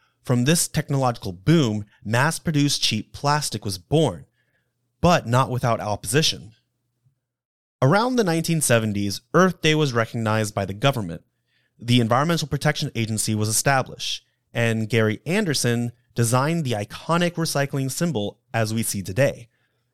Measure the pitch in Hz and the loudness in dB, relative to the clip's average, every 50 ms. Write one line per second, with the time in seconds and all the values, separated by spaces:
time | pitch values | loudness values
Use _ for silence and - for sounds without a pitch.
0 | _ _ _ _ _ - 123 123 123 139 170 170 - - - 156 147 - 139 139 | _ _ _ _ _ 0 0 2 4 2 2 2 0 -2 -4 -6 -4 -2 -2 0
1 | 135 123 117 - - 101 87 90 92 147 160 170 139 113 107 107 104 - _ _ | 0 0 -2 -4 -8 -12 -12 -4 2 2 4 4 4 2 0 -4 -6 -10 _ _
2 | - 101 113 120 135 160 160 - - 175 151 143 143 143 - - - - - 107 | -6 -2 0 0 0 0 -2 -4 -6 -2 0 0 2 2 0 0 -2 -2 -2 -2
3 | - - - - - 143 147 151 139 - - 110 - 104 92 90 - _ 139 160 | -6 -8 -14 -4 0 0 0 0 -2 -4 -8 -6 -6 -6 -8 -8 -6 _ 2 2
4 | 160 123 90 69 - _ _ _ _ _ _ _ _ _ _ _ _ _ _ _ | 2 2 -2 -6 -16 _ _ _ _ _ _ _ _ _ _ _ _ _ _ _
5 | - 170 175 139 113 113 120 127 135 98 127 123 - 120 113 - 92 107 104 - | 2 2 2 2 2 2 2 2 2 2 0 -2 0 0 0 -2 -2 -4 -6 -6
6 | - 95 107 147 160 - - - - 107 _ _ _ _ _ _ _ _ _ _ | -6 -2 0 2 0 0 -2 -4 -14 -20 _ _ _ _ _ _ _ _ _ _
7 | _ _ _ _ _ _ _ _ _ _ _ _ _ _ _ _ 127 135 180 202 | _ _ _ _ _ _ _ _ _ _ _ _ _ _ _ _ 2 2 4 4
8 | 233 254 262 240 214 175 165 165 165 - 165 156 - - 120 113 110 110 98 101 | 2 2 0 0 0 2 0 0 0 0 -2 0 2 2 2 2 2 0 -2 -2
9 | 101 101 98 - - _ - 165 185 185 175 - - 156 156 151 156 139 117 117 | -2 -4 -4 -8 -10 _ 4 4 4 4 2 2 2 2 4 4 2 2 2 0
10 | 113 - - 120 110 107 107 110 110 101 - 101 98 87 98 107 131 139 135 120 | -2 0 -2 -2 0 0 0 0 0 -2 -2 -4 -4 -4 -4 0 0 0 0 0
11 | 104 85 82 80 _ _ _ _ _ _ _ _ _ _ _ _ - 120 123 123 | -6 -6 -8 -12 _ _ _ _ _ _ _ _ _ _ _ _ 0 2 4 4
12 | 117 110 120 127 147 170 170 156 156 139 151 139 - 151 147 - 151 139 - 117 | 4 4 2 2 2 2 0 -2 -2 -4 -4 0 0 0 0 0 -4 -4 -2 -4
13 | 113 107 113 104 - - 110 107 107 107 110 - - 143 139 131 123 - - - | -2 -2 -2 -2 -2 0 0 0 0 0 0 0 2 2 2 2 0 -4 -8 -10
14 | - - - - _ _ _ _ _ _ - 117 117 117 113 110 110 104 - 113 | -8 -8 -8 -8 _ _ _ _ _ _ -4 -2 0 0 0 -2 -2 0 2 2
15 | 110 110 107 - _ - 175 214 220 170 135 - - 120 120 120 120 120 - _ | 2 2 0 -2 _ -4 -2 -2 0 0 -2 0 0 0 0 0 -2 -4 -8 _
16 | _ _ _ - 117 113 123 127 135 151 170 170 156 127 113 104 104 - - - | _ _ _ 0 0 2 2 0 2 0 0 -2 -2 -2 -2 -4 -4 -8 -10 -14
17 | - - 165 175 175 175 170 160 165 156 - 143 139 139 - 139 135 131 127 - | -4 0 2 2 2 0 0 -2 -4 -2 0 -2 -2 0 -2 -4 -4 -4 -2 -2
18 | 170 180 143 107 101 101 - _ _ _ - 117 113 107 110 113 110 - - 101 | -2 -2 -2 -2 -4 -4 -8 _ _ _ -2 -2 0 0 0 -2 -2 -2 -4 -6
19 | 90 95 95 107 139 123 73 - - _ _ _ _ _ _ _ _ _ | -6 -4 0 0 0 0 0 -6 -16 _ _ _ _ _ _ _ _ _